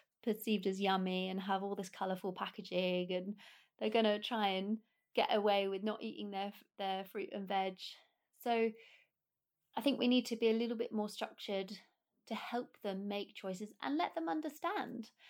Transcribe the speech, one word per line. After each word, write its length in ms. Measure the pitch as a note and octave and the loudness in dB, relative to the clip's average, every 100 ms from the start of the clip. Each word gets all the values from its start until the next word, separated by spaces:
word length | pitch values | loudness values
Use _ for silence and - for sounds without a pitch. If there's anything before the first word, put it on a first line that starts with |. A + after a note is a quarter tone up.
| _ _ | _ _
perceived 440 | - G#3+ - G#3 F#3+ | -2 0 2 2 2
as 140 | F#3+ | 2
yummy 480 | G3 F#3+ F#3 F#3 F#3 | 2 2 2 0 -2
and 120 | F#3+ | -2
have 220 | F#3+ F#3+ | 0 0
all 120 | G3 | -2
this 160 | G3+ F#3 | -4 -6
colourful 420 | - F#3 F#3 G3 | -4 -2 -2 -4
packaging, 800 | F#3 F#3+ - F3+ F3+ F#3 F3+ F3+ | -4 -6 -8 -4 0 2 2 0
and 220 | F3+ F#3+ G3+ - - _ - | -2 -4 -8 -12 -20 _ -4
they're 120 | A3 | 0
gonna 280 | A3+ G#3+ G#3 | 4 4 2
try 300 | G#3+ A3+ G3+ | 0 0 2
and 300 | F#3+ G3 A3 _ _ _ | 2 0 -2 _ _ _
get 200 | - - | 0 2
away 340 | G#3+ G#3 G3+ G3 | 4 6 4 2
with 140 | G3 | 0
not 200 | G#3 G#3 | -2 -2
eating 280 | A3+ - G#3 | -6 -8 -6
their, 220 | G3 G3+ G#3 - - | -4 -6 -8 -16 -6
their 260 | G3 F#3+ | -4 -2
fruit 240 | F#3+ G#3+ G3 | -4 -6 -6
and 120 | G#3 F#3+ | -6 -2
veg. 300 | G3 F#3+ F#3+ - - _ _ _ - | 0 0 -4 -10 -14 _ _ _ -6
So 280 | A#3+ A#3 A3+ A3 - - _ _ _ _ _ _ _ - | 0 4 2 0 -14 -20 _ _ _ _ _ _ _ 0
I 40 | |
think 180 | C4+ B3+ | 2 4
we 100 | B3 | 6
need 180 | B3 A#3+ | 4 4
to 100 | A3+ | 4
be 120 | A3+ | 4
a 60 | |
little 220 | A3+ A#3 A#3 | 4 2 -2
bit 160 | - | -2
more 160 | G#3+ G#3 | -2 -4
structured 640 | - - - - G3 F#3+ G3 - _ _ _ - | -4 -8 -6 -4 -4 -4 -8 -16 _ _ _ -8
to 60 | |
help 440 | G#3+ - A#3+ B3 - | -8 -4 -4 -4 -6
them 260 | G#3 F#3+ G3+ | -4 -4 -2
make 260 | G3+ G3 | -4 -6
choices 340 | - F#3+ F#3 G#3+ - | -8 -6 -6 -8 -6
and 160 | C#4 D4 | -2 0
let 160 | F4 | 0
them 140 | - E4 | 0 -2
understand, 840 | D#4 D4+ D4 E4+ G4+ - A3+ G#3+ _ | 0 -2 -4 -2 -2 -4 -6 -10 _